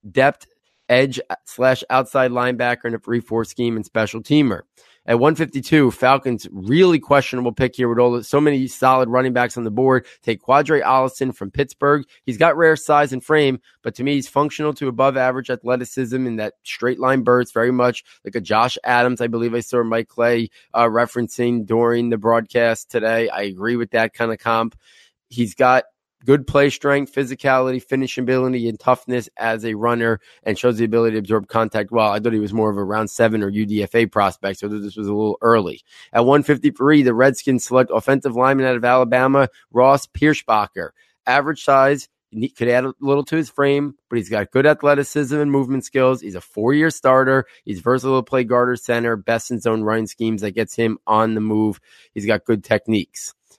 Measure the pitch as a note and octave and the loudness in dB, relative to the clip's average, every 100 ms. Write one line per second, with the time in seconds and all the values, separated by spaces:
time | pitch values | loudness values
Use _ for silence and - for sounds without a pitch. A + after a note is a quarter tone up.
0 | G#2+ F#2+ C3+ - - _ _ _ - B2 | -8 0 0 0 -12 _ _ _ -2 0
1 | C#3 B2 - - - - B2+ C3 - C3 | 0 -2 -10 -12 -12 -2 0 0 -2 -2
2 | B2+ C3+ B2+ B2 B2 A#2+ A#2+ A#2+ A#2 A#2 | 0 0 0 0 -2 -2 -2 -4 -6 -8
3 | - A#2+ - A2+ A2+ - A#2+ A2+ G#2 A2+ | -4 -4 -2 -6 -6 -4 -4 -4 -6 -4
4 | G#2+ A2+ A2 D3+ C#3 F#2+ - _ _ _ | -4 -6 -2 2 2 -2 -10 _ _ _
5 | - A#2 C#3 D#3 D#3 C#3 B2+ D#3 C3 - | -2 2 2 0 -4 -6 0 2 2 2
6 | B2+ C3+ C3 A#2 - G2 F#2+ D3+ F#3 D#3 | 2 2 0 -6 -8 -12 -2 2 4 2
7 | - C#3+ C3 B2+ B2 A2 B2+ B2+ A#2+ A#2 | 2 0 0 -4 -4 -2 -4 -2 -2 2
8 | B2 A#2+ G#2+ C#3+ D3+ C#3 C3 - C3 C3 | 2 0 -2 0 2 0 -4 0 2 2
9 | B2 B2 C3 B2 A#2+ - A2+ G#2+ C3 B2+ | 2 0 0 0 -2 -4 -6 0 2 2
10 | - - - A2 - C3+ C#3+ D3+ G2 C3 | -2 -12 -6 -4 2 2 2 0 2 0
11 | C3 - C3+ - G2+ - C#3 - C#3+ D3 | 0 -4 -8 -6 -10 -6 -6 -2 0 0
12 | C3+ _ - A2 E3 D3+ E3 D#3 - D3 | -2 _ -8 0 2 4 4 2 2 2
13 | D3 C3 - D#3 C#3+ C3 _ _ - - | 2 -4 0 2 2 -2 _ _ -12 -6
14 | C3 C#3+ C3 C#3 D3 - D3+ D3 C#3 B2 | -2 -2 -2 -2 -2 -2 -6 -4 -6 0
15 | C3+ C3+ B2+ B2+ B2+ B2+ A#2 B2 A#2+ - | 0 2 -2 -2 -6 -6 -4 -4 -4 -6
16 | B2+ C3 B2+ A2+ G#2+ - - - A#2+ B2+ | -4 -4 -4 -4 -8 -10 -16 -6 -4 0
17 | C3 C3+ A#2+ B2 A#2+ - A#2 B2+ B2 A#2+ | 0 0 2 2 2 0 0 2 0 -2
18 | - _ - A2+ F#2 G#2+ B2 - - B2 | -10 _ -10 -8 -2 0 0 -2 0 2
19 | B2 B2 A#2+ A#2 A#2 A#2 A#2 B2 A2+ A2+ | 2 0 -4 -2 -2 -4 -4 -2 0 -2
20 | A2+ - A#2 A#2+ A2+ _ _ - A#2 A2 | -4 -2 0 0 -2 _ _ 0 2 2
21 | A#2+ B2 A#2 - A#2+ A#2+ G#2 A2+ A#2 A#2+ | -2 -2 -6 -2 -2 -2 -2 0 2 2
22 | A#2 A2+ A2 A#2 A2 A#2+ A#2 A2+ - A#2+ | 0 -2 0 0 0 0 0 -2 -4 -4
23 | G#2+ A2+ A#2 F#2 G2+ F#2 G#2+ A#2+ A#2 A#2 | -2 0 -2 -4 -8 -6 -4 -2 -2 -2
24 | A2+ - A#2 A2 A#2 A2+ A2+ - _ _ | -2 -2 -4 -4 -2 -2 -2 -6 _ _
25 | _ _ _ A#2+ A#2 - B2+ B2+ - _ | _ _ _ -6 -4 2 2 2 0 _
26 | _ _ - C#3+ C3 C#3+ C#3+ - C#3+ C#3+ | _ _ 2 2 2 2 2 0 -2 -2
27 | C3+ - C3 C3 C#3 C3 C3 B2+ - C3+ | -2 -6 -6 -4 0 0 0 -4 -4 -4
28 | C3 - B2+ C3 B2+ B2+ A#2 G#2+ - B2+ | -4 -4 -2 0 0 -2 -4 -4 0 0
29 | - B2 A2+ - A2+ A2+ A2+ G#2+ A#2 A#2 | 0 -6 -6 -8 -4 -4 -6 -4 -2 0
30 | A#2 A2 _ _ - G2+ B2 A2+ A2+ A2+ | 0 -2 _ _ -6 0 0 0 0 2
31 | A2+ A2 G2+ A2 G2+ A2+ A2 A2 G2+ A2+ | 0 0 -2 -2 -2 -2 -2 -2 -2 0
32 | G#2+ G2+ A2+ A2 G#2 A2 A2 G2+ F#2+ G#2+ | 0 0 -2 -2 -2 -2 -2 -2 -4 -4
33 | G#2+ - A#2 A2 G2+ G2+ G#2 G#2 G2 A#2 | -4 0 0 2 -2 -4 -2 -2 0 0
34 | A2+ G#2+ G2 - G2 F#2+ G#2 G#2 G2+ G2+ | 0 2 0 -2 -8 -6 -8 -8 -10 -8
35 | G2+ G#2 G#2+ G2 A#2 A#2 F2+ A#1 _ - | -6 -2 -2 0 2 2 0 -8 _ -20
36 | - - A#2+ C#3+ D3 C#3 C#3+ C#3 C3+ D3+ | -4 2 4 4 4 0 0 0 2 4
37 | B2+ A2+ C3 C3 - B2+ - B2+ B2+ A2 | 4 4 2 2 0 -2 2 0 2 0
38 | - C3+ C#3 A#2 B2+ C3+ C3 B2 B2 B2+ | 0 0 0 0 0 2 0 0 2 2
39 | B2 B2+ C3 C#3 C3 _ _ A#2 C3 C#3 | 2 2 2 2 0 _ _ 2 4 4
40 | - - D3 D3 - A2 G#2 - D#2 _ | 0 0 0 0 0 0 0 -6 -12 _
41 | _ _ - C3 C#3+ D3+ - C#3 C3+ C#3+ | _ _ 0 0 0 -4 2 4 4 2
42 | - _ _ A2 B2+ - A#2+ B2 C3 - | -6 _ _ -8 -8 -4 0 0 0 -4
43 | C#3 C#3 C#3 D#3+ C#3+ - C#3 C#3+ C#3+ - | -2 0 0 -4 -4 0 0 0 -2 -8
44 | - A#2+ F#2+ G#2+ G2+ C3+ C#3+ D3+ C#3+ C#3+ | -6 -6 -4 -4 -2 2 4 4 2 0
45 | C#3 D3+ C#3 D3 D3 C#3 B2+ C3+ - C3+ | 0 -4 -2 -2 0 0 0 -4 -4 0
46 | C3 B2+ G#2 F2+ - - A2 D3 D#3+ - | 2 0 -6 -14 -12 -4 0 2 0 0
47 | C3+ C3 C3 C3+ - _ - F#2+ A2 B2+ | 2 4 4 2 0 _ -12 -6 -2 0
48 | B2+ C3 B2 C3 A#2 B2 B2 B2 - A#2 | 0 -2 0 -2 0 0 0 -2 -4 -2
49 | A#2 A2+ F#2+ A2+ - A#2+ A2+ A2 G#2+ A2 | -2 -4 -2 -4 -4 -4 -2 -2 0 -2
50 | G#2+ - A2+ A2 G#2 F#2+ A2 - A2+ A2 | -4 -4 -4 -4 -4 -4 -6 -2 -2 -2
51 | - G#2+ A2+ A2 G#2+ G#2+ G#2+ G2 _ _ | 0 2 2 0 -2 0 -2 -4 _ _
52 | _ - G2+ G#2+ - A2 - G#2+ - A2 | _ -8 -2 -2 0 -2 0 -2 0 -4
53 | - - - - _ | -4 -12 -18 -20 _